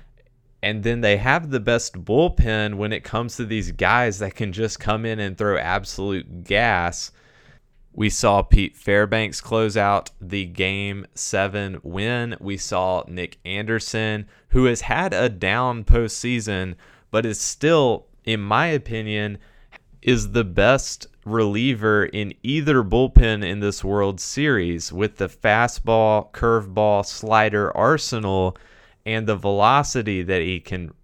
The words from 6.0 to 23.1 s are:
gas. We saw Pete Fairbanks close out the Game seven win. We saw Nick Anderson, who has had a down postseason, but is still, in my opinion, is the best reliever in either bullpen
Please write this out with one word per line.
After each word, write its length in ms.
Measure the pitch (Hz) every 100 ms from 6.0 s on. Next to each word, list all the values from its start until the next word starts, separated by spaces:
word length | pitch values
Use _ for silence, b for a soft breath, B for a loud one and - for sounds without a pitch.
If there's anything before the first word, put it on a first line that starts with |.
| 101 95 - 87
gas. 680 | 85 101 117 95 87 87 - b b b b b _ _ _
We 160 | - 107
saw 320 | - 117 101
Pete 340 | - 104 98 -
Fairbanks 680 | - 101 104 110 107 -
close 360 | - 113 110 107
out 320 | 101 101 - -
the 260 | 90 101 90
Game 600 | 87 95 98 101 101 -
seven 680 | - - 101 98 104 98 92
win. 520 | 80 92 107 123 120 -
We 180 | 98 98
saw 460 | - 92 92 92 -
Nick 300 | 87 87 - 87
Anderson, 840 | 98 107 113 - 113 110 107 104 b -
who 160 | 127 127
has 160 | 117
had 320 | - 120 185
a 160 | 95 123
down 540 | 95 92 110 127 117
postseason, 920 | 104 117 113 - 123 123 107 95 92 87 b b _
but 140 | 110 113
is 140 | 104
still, 680 | - - 151 160 131 110 - _
in 160 | - 110
my 280 | 101 113 165
opinion, 720 | 147 107 113 107 107 104 98 B B B B _ -
is 300 | 120 120 104
the 120 | 117
best 640 | 101 87 104 131 - - - _ 104
reliever 800 | 113 107 104 127 117 107 104 95
in 280 | 104 98 -
either 400 | 120 151 147 135
bullpen 600 | 98 113 131